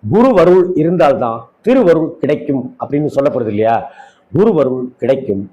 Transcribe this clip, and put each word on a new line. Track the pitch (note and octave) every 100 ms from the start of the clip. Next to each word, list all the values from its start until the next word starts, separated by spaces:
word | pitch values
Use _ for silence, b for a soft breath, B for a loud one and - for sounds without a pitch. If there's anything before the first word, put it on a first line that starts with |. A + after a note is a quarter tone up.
குரு | G#2 F3 B3+ G#3+
அருள் | F3 F3+ F3+
இருந்தால்தான் | F3+ D#3 F3 D3+ B2 A#2+ A2+ - _
திருவருள் | - C4 G3+ D#3+ D#3+ -
கிடைக்கும் | - D3+ - C3+ B2 -
அப்படின்னு | A#2 C#3+ D3+ C#3
சொல்லப்படுது | C#3 B2+ A2
இல்லையா? | G#2 A2 A2+ F#2 B B B B
குரு | C#3+ G#3+ F3
அருள் | B2+ B2+ B2 -
கிடைக்கும் | A#2+ C3+ C3+ G2 G2+